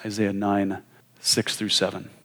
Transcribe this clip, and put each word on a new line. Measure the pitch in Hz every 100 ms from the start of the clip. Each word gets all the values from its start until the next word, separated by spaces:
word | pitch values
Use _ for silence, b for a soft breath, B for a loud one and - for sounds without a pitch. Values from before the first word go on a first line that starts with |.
| 113
Isaiah | 104 101
nine, | 98 101 101 98 - - b _ _
six | - - - -
through | 107
seven. | - 92 92 - -